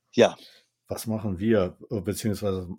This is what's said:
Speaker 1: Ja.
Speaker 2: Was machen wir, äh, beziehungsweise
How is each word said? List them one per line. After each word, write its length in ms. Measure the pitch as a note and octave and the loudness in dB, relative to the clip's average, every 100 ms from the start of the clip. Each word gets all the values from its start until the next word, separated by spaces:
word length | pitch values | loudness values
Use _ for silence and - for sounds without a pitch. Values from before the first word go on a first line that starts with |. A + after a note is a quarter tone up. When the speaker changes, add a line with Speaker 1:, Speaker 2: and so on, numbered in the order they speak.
| _ | _
Speaker 1:
Ja. 240 | - G2+ - - - _ _ - | 4 4 2 -18 -20 _ _ -12
Speaker 2:
Was 200 | - A2+ | -8 -6
machen 320 | A2 G#2 F2+ | -4 -4 -2
wir, 380 | A2 G#2+ F2+ - - | 2 4 2 -2 -8
äh, 120 | G#2+ | -6
beziehungsweise 680 | F#2+ F#2 A2 G2 G#2 F#2+ F2+ | -4 -2 -2 -2 -2 -4 -6